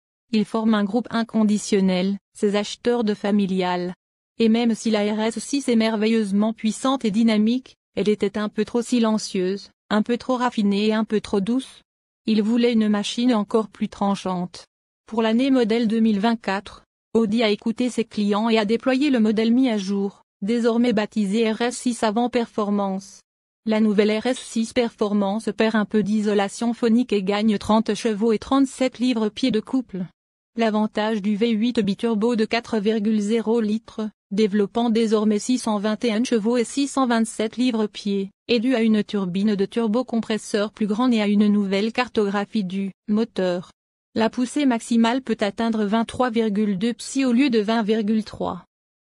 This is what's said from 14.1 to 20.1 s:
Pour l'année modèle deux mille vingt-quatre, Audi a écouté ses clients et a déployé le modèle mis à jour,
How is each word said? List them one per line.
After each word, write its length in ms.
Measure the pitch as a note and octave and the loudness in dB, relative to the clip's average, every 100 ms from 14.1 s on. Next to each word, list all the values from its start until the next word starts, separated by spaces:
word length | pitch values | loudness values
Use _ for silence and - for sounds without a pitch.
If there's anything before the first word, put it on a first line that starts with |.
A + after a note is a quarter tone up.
| G3 F#3+ F#3 F3+ - - _ _ _ - | -2 -4 -4 -6 -10 -20 _ _ _ -8
Pour 160 | A3 | -2
l'année 300 | A3+ A3+ C4+ | 0 2 2
modèle 360 | C4 A#3 A3+ A#3 | 2 2 2 0
deux 140 | A3+ | 2
mille 180 | A3 G3+ | 2 2
vingt-quatre, 640 | A3+ A#3 - G3 - - _ _ _ | 0 0 -2 -6 -6 -18 _ _ _
Audi 300 | A3 A3+ A3 | 0 0 2
a 60 | A3 | 2
écouté 400 | G#3 A#3 A3 B3 | 0 -2 -2 -2
ses 140 | A#3 | -2
clients 460 | A3 - G3+ G3+ A3+ | -4 -2 0 0 2
et 80 | A3+ | 2
a 80 | G#3 | 2
déployé 440 | A3+ C4+ C4 D4 | 0 0 2 2
le 120 | B3+ | 2
modèle 320 | G#3+ A3 A3+ | 2 2 2
mis 160 | A#3 C4 | 4 2
à 80 | G#3+ | 0
jour, 460 | F#3+ G3+ G3 | -2 -2 -4